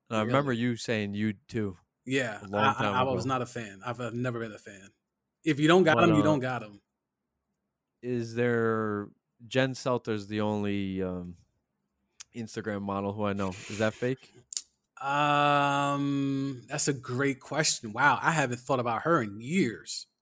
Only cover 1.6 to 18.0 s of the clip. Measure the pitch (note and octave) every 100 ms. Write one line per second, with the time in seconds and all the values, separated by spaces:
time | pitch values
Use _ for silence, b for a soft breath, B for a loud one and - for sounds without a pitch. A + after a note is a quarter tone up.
1.6 | G#2 F2+ _ _ - C3+ B2 G2+ G2+ G#2
2.6 | G#2+ - G#2+ B2 C3 B2+ C3 B2+ A#2+ A#2+
3.6 | A2 G2 A#2 A#2+ A#2+ A#2 B2 A#2 A2+ G2+
4.6 | - G2 F#2+ _ _ _ _ _ D#3+ C#3+
5.6 | D3+ F3+ E3 D3+ F3 D3+ D3 D3+ B2+ B2
6.6 | G#2+ G2+ _ _ _ _ _ _ _ _
7.6 | _ _ _ _ B2 B2 A#2 A2+ A#2+ A#2
8.6 | A2+ A2 A2 G#2 G#2 _ _ _ A#2 C3
9.6 | C3 B2+ C3+ B2 - G#2+ G2+ G#2+ G#2+ G#2+
10.6 | G#2 G2+ G2 F#2 F#2 F2+ F2 F2 _ _
11.6 | _ _ _ _ _ - - A#2+ A2 A#2
12.6 | G#2+ G2+ G2+ G2 G2+ G#2 G#2 G2 G2 F#2+
13.6 | - G#2 A2 - B2 C3 - - _ -
14.6 | - _ _ - C#3 C#3+ D3 D3 D3 C#3+
15.6 | C#3+ C#3+ C#3+ C#3+ C#3+ C#3 C#3 C3+ C#3 B2
16.6 | - D3 - C3+ B2 B2 C#3 C3 - C#3+
17.6 | D#3 - A2+ A2